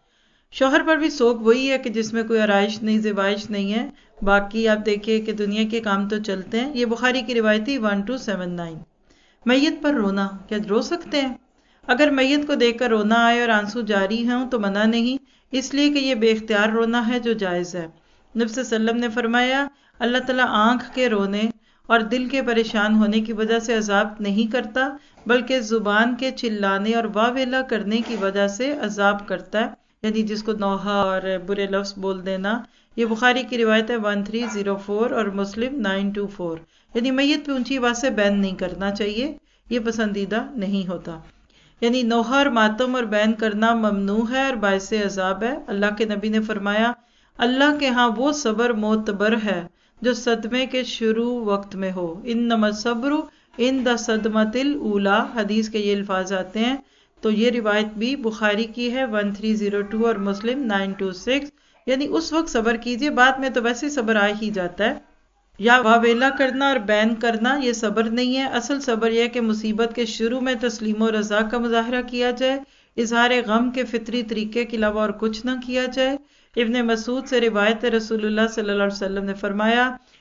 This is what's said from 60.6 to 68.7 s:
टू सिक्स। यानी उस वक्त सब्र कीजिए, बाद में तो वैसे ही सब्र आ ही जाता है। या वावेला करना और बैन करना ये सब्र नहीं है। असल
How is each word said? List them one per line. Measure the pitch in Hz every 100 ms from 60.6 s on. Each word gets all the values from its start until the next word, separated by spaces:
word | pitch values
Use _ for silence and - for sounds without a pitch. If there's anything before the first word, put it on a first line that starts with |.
| 240 196 196
टू | 190 190
सिक्स। | 180 240 277 285 - _ _ -
यानी | 262 294
उस | 320 330
वक्त | 311 320
सब्र | 240 226 233
कीजिए, | 240 233 294
बाद | 247 262 262
में | 262
तो | 254
वैसे | 233 240 294
ही |
सब्र | 285 220 214
आ | 202
ही | 208 214
जाता | 196 175 185
है। | 220 294 - _ _ _ _ -
या | 214 254
वावेला | 220 226 233 233 269
करना | 277 262 262 277
और | 254
बैन | 202 214 220
करना | 226 240 220 240
ये | 285 247
सब्र | 226 214 214 226
नहीं | 233 247
है। | 262 269
असल | 240 233